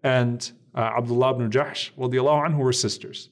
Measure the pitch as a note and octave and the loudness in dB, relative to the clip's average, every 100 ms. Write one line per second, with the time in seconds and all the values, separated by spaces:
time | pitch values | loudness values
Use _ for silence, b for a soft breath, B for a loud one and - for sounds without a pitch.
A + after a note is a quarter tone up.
0 | C#3 B2+ A#2+ A#2+ - - _ - A2+ A2+ | 2 2 2 -2 -8 -16 _ -4 -2 -2
1 | A#2 A#2+ B2+ B2 A#2 B2 D3 - - - | -2 2 2 2 0 0 0 -4 -10 -6
2 | B2+ B2+ C3 D3+ D#3 D3 C3 B2 A2 - | -2 2 2 2 2 2 2 2 -2 -4
3 | - - - | -12 -16 -18